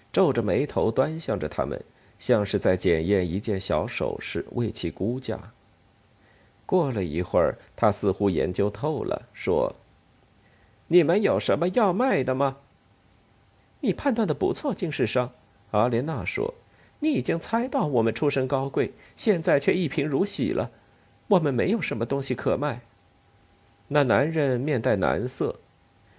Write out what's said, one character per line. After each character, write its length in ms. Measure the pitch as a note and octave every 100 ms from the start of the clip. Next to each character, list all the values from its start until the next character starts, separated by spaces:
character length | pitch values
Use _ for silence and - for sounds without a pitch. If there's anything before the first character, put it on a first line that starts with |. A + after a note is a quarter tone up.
| _
皱 220 | - F3
着 100 | B2
眉 220 | G#2+ F#2 C#3+
头 240 | - F2
端 300 | A#2 C#3+ D#3+
详 180 | - G#2
着 80 | D2+
他 200 | - C#2
们， 180 | A#1 - _ _ -
像 280 | - A#2 G2+
是 120 | G2+
在 200 | G2 F#2
检 280 | F#2 E2 E2
验 240 | G2+ F2+
一 80 | F2+
件 220 | A2 G2
小 260 | - D#2+ G2
首 320 | - C2 G1+
饰， 280 | - E2 -
为 200 | - A2+
其 180 | - E2+
估 300 | - G2 B2+
价。 180 | B2+ G#2+ - - _ _ _ _ _ _ _ _ _ _ -
过 240 | F3+ C#3+
了 140 | A#2
一 160 | F2+ D2+
会 200 | F2 F2
儿， 180 | D#2 - - -
他 160 | A2
似 180 | G#2 G#2
乎 200 | F2+ G2+
研 200 | E2 D2
究 200 | F#2 G2+
透 320 | - D3 C#3+
了， 260 | G1+ G1+ -
说 420 | - - D#2+ A1 - _ _ _ _ _ _ _ _ _ _ -
：“你 140 | E3+
们 180 | D3+ F#3
有 180 | G3 G2+
什 200 | - B2
么 100 | F3
要 240 | F#3+ G#3
卖 320 | F3+ C4 F#3+
的 100 | C3
吗 220 | C3 C#3 C3 _ _ _ _ _ _ _ _ _ _ _ -
？”“你 120 | C4
判 220 | - C#4+
断 120 | A#3+ G3+
得 60 |
不 220 | C#3+ F#3+
错， 180 | - D4+
经 180 | G#3+ F3
世 160 | - A#2
商。” 260 | B2+ B2 - _ _ _
阿 160 | G#2 A#2+
莲 180 | A#2 C#3+
娜 180 | C#3+
说 300 | F2+ - - - _ _ _ -
，“你 100 | D#4
已 100 | B3
经 180 | B2+ E3
猜 300 | - A3+ B3
到 160 | C4
我 180 | D#3+ B2+
们 120 | A2+
出 160 | A2 D3
身 180 | C#3 C3
高 220 | C3+ C3+
贵， 240 | C3+ A#2 - -
现 280 | - - F3+
在 180 | E3 C#3+
却 140 | -
一 120 | F#3 E3
贫 200 | - D3
如 180 | C#3
洗 280 | G3+ - G#2
了。 180 | A1+ A#2 - _ _ _ _ -
我 100 | F#3
们 140 | D#3
没 160 | B2 G#2+
有 140 | A3
什 120 | -
么 120 | B2 A2+
东 160 | C#3
西 120 | C3+
可 220 | B2+ - F2+
卖。” 240 | D3 B2 - _ _ _ _ _ _ _ _ _ -
那 160 | D3
男 240 | C3+ G#2+ D3
人 300 | D#3+ C#3+ B2
面 220 | C#3 C3+
带 160 | B2+ G#2
难 320 | D#2 D2 A#2+
色。 280 | - C3+ - _ _ _ _ _